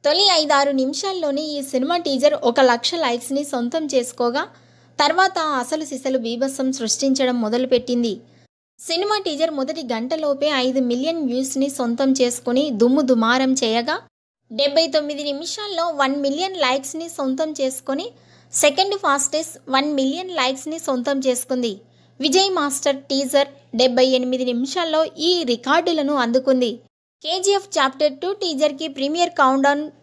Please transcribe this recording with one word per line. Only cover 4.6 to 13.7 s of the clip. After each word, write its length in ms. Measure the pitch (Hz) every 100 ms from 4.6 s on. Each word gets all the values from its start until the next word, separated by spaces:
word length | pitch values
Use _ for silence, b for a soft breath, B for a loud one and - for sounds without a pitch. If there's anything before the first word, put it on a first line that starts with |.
| b b b -
తర్వాత 360 | 294 339 381 370 311 269
అసలు 240 | 247 311 302
సిసలు 280 | 262 269 262
బీభత్సం 420 | 226 240 269 269 262 262
సృష్టించడం 580 | 220 - 277 269 254 247
మొదలుపెట్టింది. 680 | 214 240 254 254 254 240 233 190 b b b _ _ _ -
సినిమా 320 | 330 403 427 381
టీజర్ 260 | 294 320 294
మొదటి 260 | 262 330 254
గంటలోపే 560 | 226 247 320 302 277 294 277
ఐదు 160 | 254 262 247
మిలియన్ 340 | 247 302 330 269
వ్యూస్ని 400 | 247 262 262 277 269
సొంతం 340 | 240 233 269 262
చేసుకుని 440 | 247 240 - 247 302 214
దుమ్ము 220 | 240 277 262
దుమారం 420 | 240 226 254 262 262
చేయగా, 340 | 226